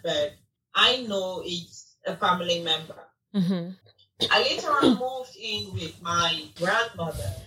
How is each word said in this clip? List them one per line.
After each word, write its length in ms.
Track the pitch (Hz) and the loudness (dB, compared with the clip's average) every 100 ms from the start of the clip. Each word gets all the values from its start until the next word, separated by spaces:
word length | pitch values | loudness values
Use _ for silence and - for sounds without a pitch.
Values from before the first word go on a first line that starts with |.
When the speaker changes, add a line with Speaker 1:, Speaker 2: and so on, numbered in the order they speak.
Speaker 1:
but 300 | 170 151 147 - _ _ _ | -2 0 0 -4 _ _ _
I 280 | 202 226 262 | 4 4 4
know 400 | 226 196 185 175 | 0 -2 -2 -6
it's 500 | 180 175 170 - - _ | -6 -6 -8 -18 -20 _
a 120 | - - | -8 0
family 460 | - 180 175 170 | 2 2 2 0
member. 360 | 165 156 160 - - _ _ | 0 -2 -4 -16 -20 _ _
Speaker 2:
Mm-hmm. 380 | 202 175 185 175 185 _ _ _ - - | 2 2 2 -2 -10 _ _ _ -4 2
Speaker 1:
I 120 | 208 | 4
later 260 | 269 330 311 | 2 0 0
on 300 | 277 269 226 | 4 6 4
moved 380 | 254 262 254 196 | 0 -4 -10 -12
in 360 | 220 208 196 | -8 -6 -6
with 260 | 180 160 - | -8 -8 -8
my 420 | 175 170 170 160 151 - | -2 0 2 0 -6 -4
grandmother. 760 | 180 220 226 180 165 - 95 - | 0 2 0 -4 -6 -4 -6 -8